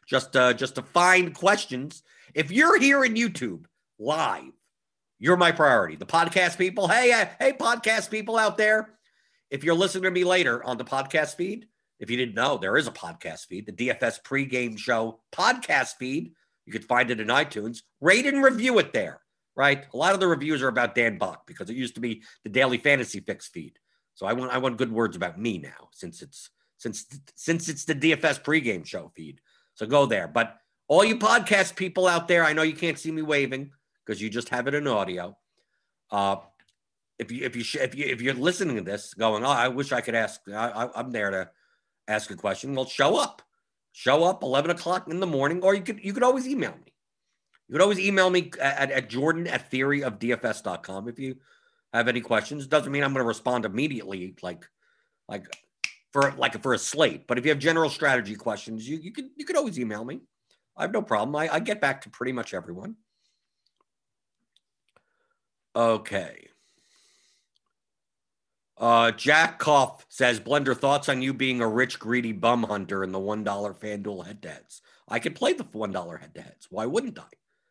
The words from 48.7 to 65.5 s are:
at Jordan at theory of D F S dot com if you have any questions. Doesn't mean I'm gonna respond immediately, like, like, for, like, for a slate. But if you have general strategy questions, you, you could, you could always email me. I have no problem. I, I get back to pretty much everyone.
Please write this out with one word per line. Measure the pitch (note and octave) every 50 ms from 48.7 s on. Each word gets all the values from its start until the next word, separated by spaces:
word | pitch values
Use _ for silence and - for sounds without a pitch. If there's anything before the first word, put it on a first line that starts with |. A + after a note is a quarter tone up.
| C#3 C#3+ C#3 C3+
at | C#3 C3+ B2 G#2+
Jordan | A2 B2+ C#3 D#3+ D#3+ E3 E3+ E3+
at | D3+ B2 - -
theory | - C3 C3+ C#3 C#3+ C#3+ C#3
of | C3 G#2+ G2+
D | A2 A#2
F | B2 A2+ -
S | A#2 G#2+ -
dot | - G2+ F2+ E2+ -
com | - F#2+ G2 G2+ A#2+
if | A#2+ A#2+
you | C3+ C3+ C3 - _ _ _ _ _ _ _ _ _ _ -
have | A#2 A#2 B2
any | A#2 B2
questions. | A2+ - A#2 G#2+ G#2 - D3 D3 C3+ C3+
Doesn't | D3+ D3+ - -
mean | C#3 C#3+ C#3+
I'm | C3+ C3+
gonna | C3+ B2+
respond | A#2 A2+ - - B2+ B2 A#2+ A2
immediately, | G#2+ F#2+ A2+ C#3+ D#3 C#3 A#2 G2+ F#2 F#2+ F#2 F2+ F#2 F#2+ _
like, | - F2+ F2 E2+ - - _ _ _ _ _ _ _ _ _ _ _ -
like, | - G2+ - - - - _ _ _ _ - - - _ _ _ -
for, | C#3 C#3 C#3 C#3 C3+
like, | C3 B2+ - A2 -
for | C3+ B2
a | G#2
slate. | - - - D3 D#3 B2 - - - -
But | B2 B2
if | B2
you | D#3
have | D3+ C#3
general | C3 D#3+ E3 E3 D#3+ D3
strategy | C#3 - D#3 C#3+ C3+ B2 A2 G2 G#2+
questions, | G2+ - A#2+ G#2+ G#2 - - A2 A2 A2 B2+
you, | D3+ D#3+
you | D#3 F#3
could, | A#3 - C4 C4+ -
you | - D4
could | - F4+ E4+
always | D#4 A#3 F3 B2
email | B2 A2 G#2+ G#2 A2+
me. | B2 D3 C4 - _ _ _ _ _ _ _ _ _ _ -
I | -
have | E3+ G3+
no | A3
problem. | - - - G#2 G#2 C3 D3
I, | D3 D#3 D#3+ D3+
I | D#3+
get | A3+ G#3 G#3 G#3
back | - C#3 C3 C3+
to | - -
pretty | - - - C3
much | C3 B2 A2+ - -
everyone. | F#2 E2+ - F2 F2+ - G3 A3+ - _ _ _ _ _ _ _ _ _ _ _ _ _ _ _ _ _ _ _ _ _ _ _ _ _ _ _ _ _ _ _ _ _ _ _ _ _ _ _ _ _ _ _ _ _ _ _ _ _ _